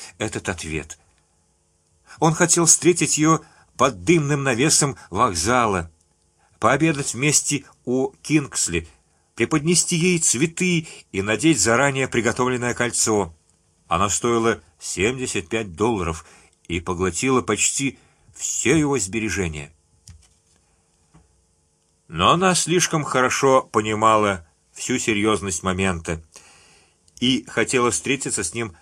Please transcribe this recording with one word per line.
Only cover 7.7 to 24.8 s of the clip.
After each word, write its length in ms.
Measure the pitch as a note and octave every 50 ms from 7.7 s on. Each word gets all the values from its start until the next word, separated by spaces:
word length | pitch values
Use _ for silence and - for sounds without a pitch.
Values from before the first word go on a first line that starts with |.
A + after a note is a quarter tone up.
| _ _ _
у 260 | B2 B2 C3 C3 - - _
Кингсли, 640 | - - D3 D#3 C#3 A#2 E2+ - - - E2+ E2+ E2 - - _ _ _ _ _ _ _ _
преподнести 600 | - A#2 - D#3+ D#3 C#3+ E3 F3+ E3 - - F3
ей 220 | D#3+ E3 F#3 F3+ E3
цветы 680 | - - - A#2 D#3 D#3+ D#3+ - F#3 F3+ F3 D#3+ D#3+ - - - - _
и 120 | - F#2+
надеть 380 | G2 G#2 A2 G#2+ D3 D#3+ D#3+ -
заранее 480 | - A#2 A2+ A#2+ C#3 C#3+ C3+ C3+ C3 B2
приготовленное 680 | - A#2+ G#2 A#2 G#2 - B2+ B2+ B2+ A#2+ B2 A#2+ A2+
кольцо. 600 | - A#2+ A#2+ G#2+ - - A#2+ A2 G#2 F#2+ E2 E2 _ _ _ _ _ _ _ _ _ _ -
Оно 200 | E2 E2+ G2 G2+
стоило 540 | - - - A#2+ A#2 A#2 A2+ A#2 G#2+ F#2 - _ _ _
семьдесят 720 | - - - F2 F#2 A#2 C3 C3 B2+ - - G#2+ F2 -
пять 260 | A2+ A2 A2+ G2 E2
долларов 500 | F2 G#2+ A#2+ A#2 G2 F2 E2 D#2+ - - - - - - _ _ _ _ -
и 120 | E2+ F2+
поглотило 600 | - - F#2 E2+ F#2 F#2 E2 - B2+ C3 C3 B2
почти 560 | - - G#2+ G2+ - - - - C#3 C3+ - - _ _ _ _ _ _ _
все 420 | - - - - - - A2+ D3+
его 220 | D#3+ D3 C#3+ C#3 B2
сбережение. 720 | G2 F#2+ G2+ A2 G#2+ G#2+ E2+ G2 F#2 E2 D#2 D2+ C#2+ C#2+ _ _ _ _ _ _ _ - - - _ _ _ _ _ _ _ _ _ _ _ _ _ _ _ _ _ _ _ D#3+ _ _ _ _ _ _ _ _ _ _ _ _ _ _ _ _ _ -
Но 220 | - D#2+ F#2 A2
она 240 | D3 E3+ F#3+ F#3 F3+
слишком 500 | - - D3 E3+ F3 E3+ - - D#3 C#3
хорошо 580 | - - C3 B2+ B2 - - C#3 C3+ C3 C3
понимала 840 | - - - A2 G#2+ A2 G#2+ G#2 A2 A2 A2 G#2+ G#2 G2+ G2 E2+ E2 _ _ _ _ _
всю 260 | _ -